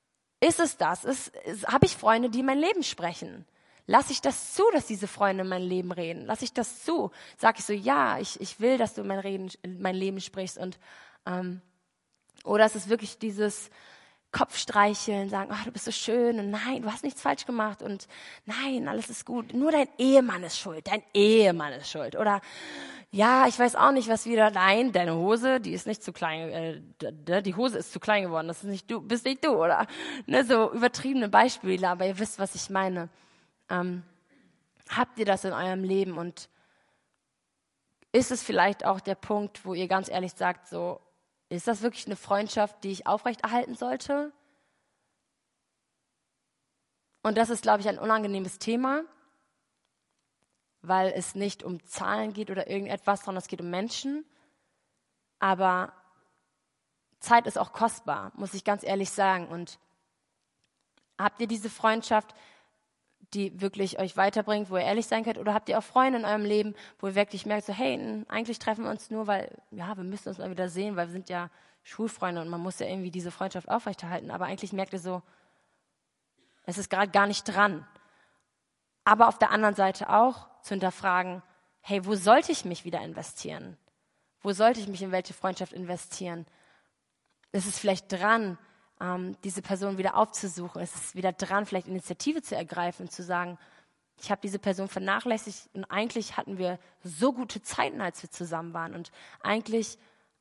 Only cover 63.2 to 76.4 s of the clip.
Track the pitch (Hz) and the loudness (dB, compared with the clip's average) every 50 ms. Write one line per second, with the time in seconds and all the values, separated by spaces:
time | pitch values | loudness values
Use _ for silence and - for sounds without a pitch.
63.2 | - - - 202 196 190 - 180 196 196 - 202 196 180 - - 190 175 - - | -18 -8 -6 -4 -4 -4 -4 -4 -6 -6 -2 -2 -4 -4 -2 -4 -4 -2 2 2
64.2 | 196 202 - 220 202 214 214 208 208 185 185 180 131 185 202 233 220 - 220 226 | 2 4 2 0 0 0 -2 -2 -2 -2 -2 0 2 2 0 0 0 0 -2 -2
65.2 | 220 233 214 - 202 214 208 214 - - - 226 - - - 254 262 262 254 233 | -2 -2 -4 -2 -2 0 0 0 0 0 -2 -2 -2 2 2 4 4 4 2 0
66.2 | 220 202 214 214 208 208 214 214 208 214 208 - - - - - 196 196 190 202 | 0 0 0 0 0 0 0 0 0 -2 -6 -10 -16 -20 -14 -8 -6 -2 0 0
67.2 | 202 - - 185 - 208 214 214 - - 190 190 262 269 - - - 226 214 214 | 0 0 -2 -8 -4 -4 -4 -4 -4 -6 -4 -2 -2 -2 -2 -4 -6 -6 -8 -8
68.2 | 214 - - 220 233 233 226 - - 220 214 220 220 - 220 - - - 220 220 | -8 -6 -6 -6 -4 -4 -6 -4 -2 -4 -2 -2 -4 -6 -6 -8 -8 -8 -6 -4
69.2 | 214 208 202 190 - - - - _ _ 214 190 170 190 214 190 175 185 202 202 | -2 0 0 -2 -2 -6 -12 -20 _ _ -14 -10 -10 -8 -8 -8 -8 -10 -10 -10
70.2 | - 196 185 170 180 190 180 180 185 180 160 185 202 208 202 175 170 170 175 190 | -10 -12 -10 -8 -8 -8 -4 -4 -6 -4 -4 -6 -6 -4 -2 -4 -4 -4 -6 -12
71.2 | 180 - 180 175 175 165 _ _ _ _ _ _ _ - - - 226 220 - - | -10 -8 -8 -8 -8 -8 _ _ _ _ _ _ _ -16 -8 -6 -6 -6 -4 -4
72.2 | 190 180 175 170 160 170 175 170 175 185 - - - - 185 190 180 180 165 185 | -6 -4 -4 -6 -8 -8 -8 -6 -8 -8 -8 -8 -8 -6 -6 -6 -8 -8 -8 -8
73.2 | 170 175 - - 190 190 - 180 - - - 233 - 208 190 - 175 170 180 165 | -10 -10 -8 -8 -8 -6 -6 -10 -4 -2 -2 -2 -2 -4 -10 -8 -8 -8 -8 -8
74.2 | - - - 175 180 147 196 - 208 185 202 190 190 - 190 185 165 185 180 180 | -8 -8 -6 -6 -6 -6 -6 -8 -10 -8 -6 -6 -6 -6 -6 -8 -6 -6 -8 -8
75.2 | - _ _ _ _ _ _ _ _ _ _ _ _ _ _ _ _ _ _ _ | -10 _ _ _ _ _ _ _ _ _ _ _ _ _ _ _ _ _ _ _
76.2 | _ _ _ _ | _ _ _ _